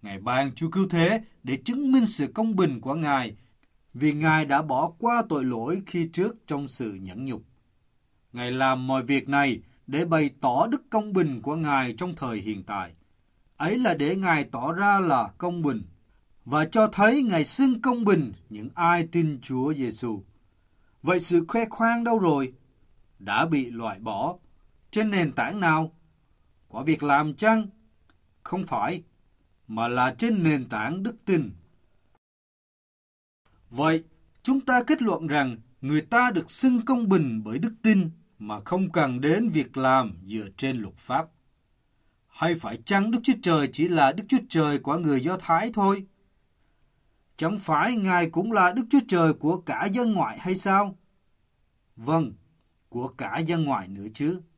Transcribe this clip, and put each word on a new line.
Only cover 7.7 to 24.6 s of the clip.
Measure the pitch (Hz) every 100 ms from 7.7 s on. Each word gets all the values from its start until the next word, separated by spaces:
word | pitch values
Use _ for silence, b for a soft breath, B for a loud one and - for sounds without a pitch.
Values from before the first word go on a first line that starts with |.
| _ _ _ _ _ _
Ngài | 120 123
làm | 127 131 131 127
mọi | 131
việc | 123 139 131
này | 139 139 120 b b -
để | 139
bày | 165 165 147 -
tỏ | 135 123 214
đức | 262 _
công | 220 208
bình | 190 160 123
của | 110 156
Ngài | 156 139 127 120
trong | 180 165
thời | 131 113
hiện | 101 104
tại. | 92 101 90 82 _ _ _ _ _ _
Ấy | 156 226
là | 247
để | 151 143 190
Ngài | 190 160
tỏ | 135 135 131
ra | 170 202 196
là | 180 135 107 -
công | 175 175
bình, | 151 113 95 - _ _ _ _
và | - 147
cho | 202 220 214
thấy | 214 208 269
Ngài | 254 175
xưng | 147 - 269 233
công | 269 247
bình | 214 185 131 104 -
những | 107 107
ai | - 170 175 165
tin | 170 160 139
Chúa | - 127 135
Giêsu. | 151 127 110 123 104 98 _ _ _ _ _ _ _
Vậy | 139 180
sự | 170 175 165
khoe | 226 226
khoang | - 226 233
đâu | 233 226
rồi? | 180 143 131 - _ _ _ _ _ _
Đã | 101 104 160
bị | 151 123
loại | 117 113 95
bỏ. | 113 101 135 180 _ _